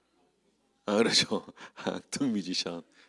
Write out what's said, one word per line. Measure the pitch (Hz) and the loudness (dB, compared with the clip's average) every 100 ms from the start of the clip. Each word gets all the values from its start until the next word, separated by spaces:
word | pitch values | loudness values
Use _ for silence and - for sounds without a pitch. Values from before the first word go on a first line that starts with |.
| _ _ _ _ _ _ _ _ - | _ _ _ _ _ _ _ _ 0
아, | 104 | 4
그렇죠. | 117 - - 101 - - | 4 4 2 -2 -6 -16
<laughs> | - - - | -18 -8 -6
악동 | 90 - - 135 | -6 -6 -2 0
뮤지션. | 104 90 90 - 85 - _ | 0 -2 -4 -4 -6 -12 _